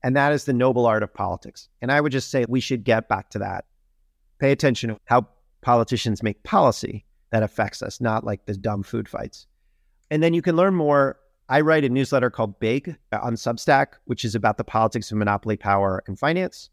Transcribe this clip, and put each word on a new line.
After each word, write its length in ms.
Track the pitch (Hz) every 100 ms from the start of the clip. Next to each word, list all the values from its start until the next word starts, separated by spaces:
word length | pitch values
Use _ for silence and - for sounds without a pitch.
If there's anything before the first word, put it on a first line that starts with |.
And 140 | 127 135
that 160 | 143
is 120 | 147
the 80 | -
noble 340 | 123 127 123 117
art 160 | 110
of 100 | 107
politics. 560 | - 98 87 - - - _
And 120 | 120
I 80 | 143
would 120 | 151
just 180 | 131 -
say 140 | 135 117
we 120 | 127
should 240 | - 127
get 240 | 104 113 113
back 220 | 98 -
to 80 | 107
that. 260 | 101 92 - _ _ _ _ _ _ _
Pay 120 | 139
attention 380 | 139 147 120 117
to 100 | 110
how 220 | _ 120 120 _ _ _
politicians 600 | - 120 113 120 120 101
make 200 | 113 101
policy 600 | - 208 139 107 - 104 _ _ _
that 120 | 113
affects 400 | 107 - 104 -
us, 180 | 117 -
not, 240 | 123 110
like, 220 | 110 101 -
the 100 | 98
dumb 260 | 104 104
food 260 | 98 117 104
fights. 380 | - 107 - - _ _ _ _ _ _
And 120 | 151
then 120 | 165
you 80 | 170
can 140 | 165 165
learn 180 | 190
more. 440 | 185 147 143 135 - _ _ _
I 140 | 135
write 220 | 156 160
a 40 | 139
newsletter 420 | 127 131 139 123
called 300 | - 113 98
Big 340 | 110 127 143 151 _
on 240 | 110 123
Substack, 600 | 117 - 110 - 139 139 _
which 180 | _ -
is 100 | 120
about 240 | 107 110 107
the 60 |
politics 460 | 113 110 110 120 104
of 60 | 107
monopoly 400 | 104 101 - 107
power 480 | 104 101 98 95 -
and 120 | 95
finance. 500 | 143 170 185 - -